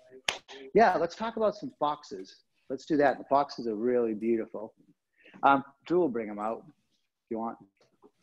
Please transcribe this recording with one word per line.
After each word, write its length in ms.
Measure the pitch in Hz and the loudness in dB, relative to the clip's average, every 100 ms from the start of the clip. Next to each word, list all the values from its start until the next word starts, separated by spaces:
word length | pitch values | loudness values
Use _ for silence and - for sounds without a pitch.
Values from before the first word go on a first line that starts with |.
| - - - - - 403 - - | -20 -8 -6 -6 -10 -18 0 4
Yeah, 200 | 220 175 | 4 4
let's 200 | 170 - | -2 -4
talk 220 | 220 226 | -8 -2
about 180 | 214 - | -2 -2
some 160 | 135 - | -8 -4
foxes. 640 | 147 147 - 98 95 - _ _ - | -4 -4 -10 -14 -14 -20 _ _ -10
Let's 160 | 135 - | -10 -2
do 120 | 147 | 2
that. 200 | 139 - | 4 2
The 80 | - | 0
foxes 420 | 139 139 - 117 | 0 0 -4 -6
are 80 | 107 | -2
really 380 | 123 123 117 | 0 2 0
beautiful. 600 | 110 113 113 104 101 110 - _ _ _ _ - - | 0 0 0 -2 -10 -14 -16 _ _ _ _ -20 0
Um, 200 | 139 139 - _ - | 4 4 2 _ -2
Drew 140 | 175 | 2
will 100 | 160 | 2
bring 200 | 117 107 | 0 -6
'em 100 | 104 | -6
out 240 | 107 117 151 | -6 -6 -10
if 640 | _ _ _ _ _ - | _ _ _ _ _ -8
you 80 | 110 | -6
want. 180 | 117 - - _ _ _ _ _ | -6 -10 -18 _ _ _ _ _